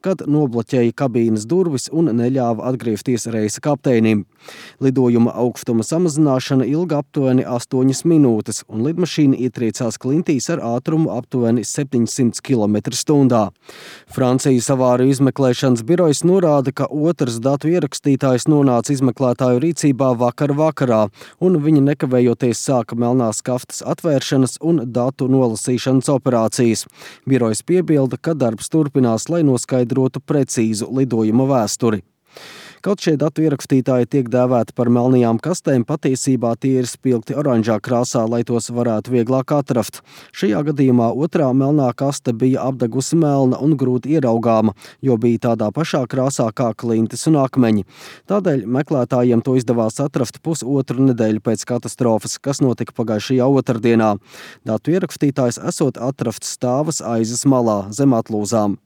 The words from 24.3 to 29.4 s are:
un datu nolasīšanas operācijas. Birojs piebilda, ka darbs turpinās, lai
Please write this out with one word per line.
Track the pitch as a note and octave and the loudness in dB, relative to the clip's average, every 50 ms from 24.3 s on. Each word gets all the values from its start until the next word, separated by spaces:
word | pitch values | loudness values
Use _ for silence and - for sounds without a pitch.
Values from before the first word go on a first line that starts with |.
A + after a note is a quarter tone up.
| D3+ C3+ C3 A#2+ - - | 2 2 2 0 -2 -4
un | - D#3+ E3+ D3+ A#2 | -2 -2 -2 0 -2
datu | B2+ A2+ B2 A#2+ C3 C3 - C#3 B2+ | -4 -4 -2 -2 -2 -2 -4 -2 0
nolasīšanas | C3 C3+ B2+ A#2 A2 A2 - C3 B2+ A#2 - C3 C3 C3+ - - C#3+ | 2 2 2 0 -2 -4 -4 -4 -4 -2 0 0 0 0 2 2 0
operācijas. | B2+ - C3 A#2+ A2+ A2+ G#2+ - - B2 A#2 A2 - - - _ - - - - - _ C3 | 0 0 0 0 2 0 0 0 2 2 2 2 0 -6 -12 _ -20 -20 -20 -20 -14 _ 0
Birojs | C3+ B2 A#2+ A2+ A2 - - | 0 2 2 0 -2 -4 -2
piebilda, | - F3 F#3 E3+ D#3 D#3 C#3+ C3+ B2+ C3 | 0 0 0 2 2 2 2 2 0 -4
ka | - - E3 E3 | -6 -4 -6 -2
darbs | C#3+ C3+ A2+ A2+ - - - - | 0 -2 -2 -2 -4 -8 -2 0
turpinās, | D#3+ D3+ C#3+ _ C#3+ B2+ A#2 A2+ A2 - - | 0 0 0 _ 0 2 2 0 -2 -2 -4
lai | E3 E3+ | -2 0